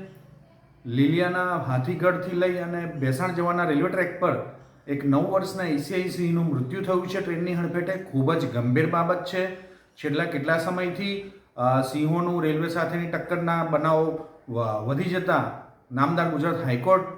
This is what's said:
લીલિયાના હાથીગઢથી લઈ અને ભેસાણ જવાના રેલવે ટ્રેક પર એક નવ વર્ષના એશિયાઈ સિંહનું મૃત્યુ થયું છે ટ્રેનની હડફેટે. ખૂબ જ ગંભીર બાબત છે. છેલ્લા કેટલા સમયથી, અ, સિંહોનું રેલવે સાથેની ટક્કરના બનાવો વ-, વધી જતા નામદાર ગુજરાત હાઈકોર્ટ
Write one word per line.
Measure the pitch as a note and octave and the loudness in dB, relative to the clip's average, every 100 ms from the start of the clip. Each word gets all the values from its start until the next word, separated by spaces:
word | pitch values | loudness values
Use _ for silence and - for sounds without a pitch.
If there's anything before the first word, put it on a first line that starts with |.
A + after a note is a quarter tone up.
| F#3+ - - - - - - - B2 | -14 -18 -20 -20 -20 -20 -20 -18 -4
લીલિયાના | B2 C#3+ E3 F3+ F3+ F3+ E3+ | 2 2 4 0 0 -2 -2
હાથીગઢથી | - B2+ C3 E3+ F3+ E3+ F3+ F3 | -2 -2 -2 0 0 0 -2 0
લઈ | F#3 F3+ | 0 0
અને | E3+ F3 E3+ | -4 -6 -6
ભેસાણ | D#3 C3 C3 F3+ | -2 -2 0 -2
જવાના | F3 F3 F3 | 0 0 2
રેલવે | E3 D3 F3+ | 2 2 2
ટ્રેક | F#3 E3+ - | 0 -2 0
પર | F3+ C3+ - - - - - | 0 0 -4 -14 -20 -16 -6
એક | C#3+ | -2
નવ | C#3 C#3 F3 | 2 2 4
વર્ષના | F#3+ F3 - | 0 -2 -4
એશિયાઈ | F3 C#3+ - F#3 F3+ | -2 -2 -2 -2 -2
સિંહનું | E3+ E3+ E3+ | -2 0 2
મૃત્યુ | E3 B2+ B2+ F#3+ | 2 0 -2 -4
થયું | F#3+ F#3 F3+ | 0 0 0
છે | G3 | -4
ટ્રેનની | F3 E3+ F3+ | -4 -2 -2
હડફેટે. | F3 F3 F3 F3 | -2 -2 -2 -2
ખૂબ | F#3 - C3+ C3+ | -4 -2 0 2
જ | D#3+ C#3+ | 2 0
ગંભીર | A#2+ A#2+ C#3 D#3+ | 0 2 4 4
બાબત | E3+ E3+ F3+ | 2 2 0
છે. | - F#3 F#3 F#3 - | -2 -2 -2 -4 -16
છેલ્લા | - _ - D3+ D3 | -20 _ -8 -2 0
કેટલા | E3+ C#3 C#3 E3 | 0 -2 0 0
સમયથી, | F3 F3+ F3+ E3 G3 G3 - - _ - | 0 -2 -2 -2 -4 -4 -8 -16 _ 0
અ, | B2 C3 | 2 4
સિંહોનું | C3+ D3 D3+ E3+ F3 F3 | 2 0 2 2 2 2
રેલવે | D#3 D#3 E3 | 2 2 0
સાથેની | E3+ D#3+ E3+ E3+ | 0 0 -2 -2
ટક્કરના | D#3+ - E3+ E3+ E3+ | -4 -2 -2 0 0
બનાવો | D#3+ D3+ D#3 D#3+ D#3+ D#3+ - - - | 2 2 4 4 2 -2 -8 -18 -6
વ-, | A#2 | -4
વધી | A2 G#2+ A2 C#3 | -2 -2 -2 0
જતા | F3+ F3+ - D#3 A2+ - - - - | 0 -2 2 0 0 -6 -16 -20 -8
નામદાર | B2+ D3 E3+ E3 | 0 2 2 0
ગુજરાત | D3+ E3 E3 | 0 0 0
હાઈકોર્ટ | C3+ B2 F3+ F#3 F#3 | 0 0 4 4 4